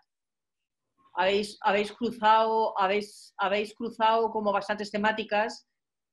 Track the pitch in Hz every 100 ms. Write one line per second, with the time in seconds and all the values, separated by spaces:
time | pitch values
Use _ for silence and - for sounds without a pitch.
0 | _ _ _ _ _ _ _ _ _ _
1 | _ 175 190 202 208 - 214 202 208 -
2 | 226 233 214 220 220 220 220 - 185 208
3 | 208 - - - 190 208 214 - 226 233
4 | 220 233 220 220 208 196 196 208 208 208
5 | 214 214 208 208 233 240 _ _ _ _
6 | _